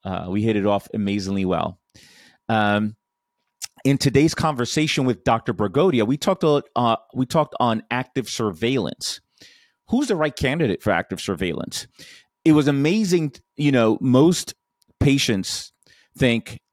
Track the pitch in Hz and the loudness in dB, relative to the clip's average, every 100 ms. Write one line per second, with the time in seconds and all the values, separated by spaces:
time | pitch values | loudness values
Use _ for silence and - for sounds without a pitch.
0 | 95 92 87 98 110 107 101 101 - 107 | -6 -8 -4 -2 0 0 2 0 -2 -6
1 | 101 101 95 98 92 87 80 90 _ - | -2 -2 -2 -2 -2 -2 -4 -8 _ -20
2 | - - - _ _ 110 104 104 107 110 | -20 -20 -20 _ _ 0 2 0 -2 -8
3 | _ _ _ _ _ _ - _ 131 139 | _ _ _ _ _ _ -20 _ 0 2
4 | 139 131 160 - 160 139 120 - 151 - | 2 4 2 2 -4 -2 -4 -2 -2 0
5 | 127 110 - 113 - 98 104 107 185 135 | 0 -2 0 0 -2 -4 -2 2 2 2
6 | 107 147 - 190 160 147 - - 120 113 | 0 0 -2 0 2 0 0 -2 0 0
7 | _ - 127 165 151 - 120 110 - 120 | _ -6 -2 0 -2 -2 -2 -2 -4 -6
8 | 127 - 107 - 110 82 113 131 80 - | -4 -6 -8 -4 -4 -2 -2 -2 -4 -6
9 | - - _ _ - _ _ _ _ 240 | -10 -12 _ _ -20 _ _ _ _ -2
10 | 294 190 156 - 139 147 143 92 - 87 | 0 0 -2 -2 -4 0 0 0 0 0
11 | - 92 - 87 92 71 - - - _ | -2 -8 -6 -4 -4 -4 -8 -12 -14 _
12 | - - _ _ - 151 143 143 147 208 | -20 -20 _ _ 4 4 4 2 2 2
13 | 208 180 151 - _ - 147 131 113 110 | 2 0 0 -8 _ -2 2 4 4 2
14 | 135 127 160 175 - - _ _ _ _ | 2 6 6 4 -4 -16 _ _ _ _
15 | 143 139 - 101 95 - - _ _ _ | 2 2 0 -2 -2 -8 -12 _ _ _
16 | _ - 127 117 - 117 _ | _ 0 2 2 -4 -20 _